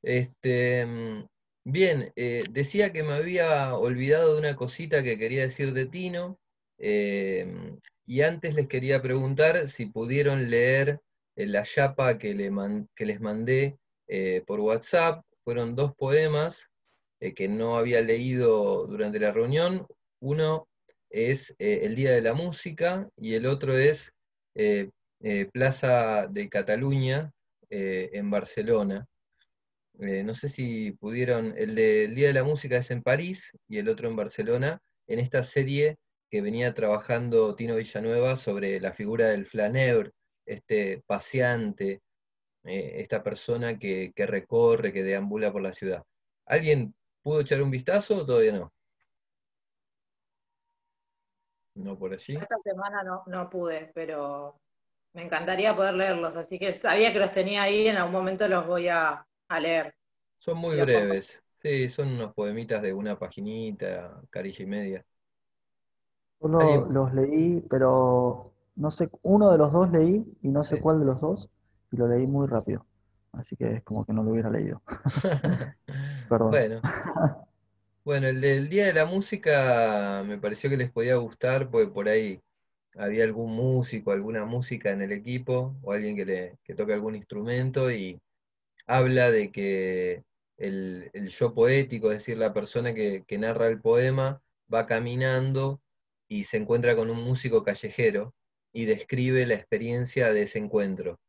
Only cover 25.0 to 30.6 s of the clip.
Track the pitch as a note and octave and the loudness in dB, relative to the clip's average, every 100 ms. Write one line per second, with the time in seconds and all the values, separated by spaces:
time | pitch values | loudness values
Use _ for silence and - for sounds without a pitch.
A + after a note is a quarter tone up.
25 | _ _ A2 G2+ G2 B2+ C3 C3+ C3 B2 | _ _ -4 -4 -4 0 0 2 2 4
26 | A2+ G#2+ F#2+ G2+ G2+ G#2 G2 G#2+ C3+ C#3 | 4 0 -2 -6 -4 -2 0 0 0 0
27 | C3 C#3 D#3 _ _ _ _ G#2 G2 F#2 | 0 -2 -4 _ _ _ _ -6 -4 -4
28 | F#2 G#2 G2+ G2+ F2+ - G#2+ A2+ G2+ G2 | -4 -6 -2 -2 -4 -6 0 0 0 -4
29 | B2 _ _ _ _ _ _ _ _ _ | -8 _ _ _ _ _ _ _ _ _
30 | G2+ G2 G#2 A#2+ D3 C#3 | -6 -4 -4 -6 -8 -6